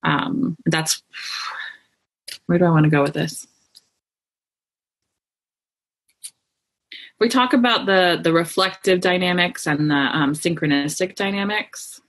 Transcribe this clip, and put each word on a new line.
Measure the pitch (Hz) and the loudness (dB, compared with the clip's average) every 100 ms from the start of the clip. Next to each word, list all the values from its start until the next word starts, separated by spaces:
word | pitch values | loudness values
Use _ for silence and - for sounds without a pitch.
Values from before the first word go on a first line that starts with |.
Um, | 165 147 - - - 165 - | -2 -2 -2 -2 -4 -2 -2
that's, | 160 156 - _ - - - - - - - _ _ _ _ - - - | -2 -2 -6 _ -16 -12 -10 -10 -12 -14 -18 _ _ _ _ -20 -18 -2
where | 175 | 2
do | 180 | 4
I | |
wanna | 160 151 | 4 4
go | 147 | 4
with | 143 | 2
this? | 151 147 - - _ _ - _ _ _ _ _ _ _ _ _ _ _ _ _ _ _ _ _ _ _ _ _ _ _ _ - _ _ _ _ _ _ - - _ | -2 -6 -6 -18 _ _ -20 _ _ _ _ _ _ _ _ _ _ _ _ _ _ _ _ _ _ _ _ _ _ _ _ -20 _ _ _ _ _ _ -20 -20 _
We | 233 | 2
talk | 254 254 | 2 2
about | 269 240 226 - | 2 2 0 2
the, | 190 180 170 | 4 4 2
the | 170 | 2
reflective | 165 170 - 190 - - 185 | 2 0 -2 -2 -2 0 2
dynamics | 180 180 180 180 175 - - | 2 0 0 2 0 -2 -4
and | 147 151 | 0 2
the, | 143 | 2
um, | 135 151 143 | 2 0 0
synchronistic | 151 175 165 156 143 143 147 185 - | 0 -2 -2 0 0 0 -4 -6 -2
dynamics. | 196 196 202 214 - - - - | -4 -2 -2 -4 -6 -14 -18 -20